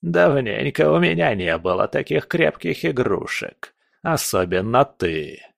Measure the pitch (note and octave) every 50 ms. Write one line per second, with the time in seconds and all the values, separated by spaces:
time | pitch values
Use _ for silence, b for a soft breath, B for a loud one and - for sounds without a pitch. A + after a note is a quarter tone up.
0 | - E3+ E3+ E3+ F3 F3 D3+ C#3+ C3 A2+ G2+ A2 B2 C#3+ C#3 - D#3 D3+ D#3 E3
1 | F3 F#3 E3 E3+ E3+ D#3 A#2+ G2+ F#2 E2+ E2 E2 E2 F2+ F2+ F#2 G2+ - - D3+
2 | C3+ - E3 D#3 D3+ - - E3+ E3 D#3 - - - E3+ D#3+ - - E3+ D3+ -
3 | B2 G#2+ G2+ E2+ - - - - - - - _ - - _ _ _ _ _ _
4 | _ - E3 D3 - - - G#2 F#2 F2+ F2 F#2 F#2+ G#2+ A2+ B2 C#3 - - _
5 | - F2 E2 D#2+ D2+ D2 - - - - _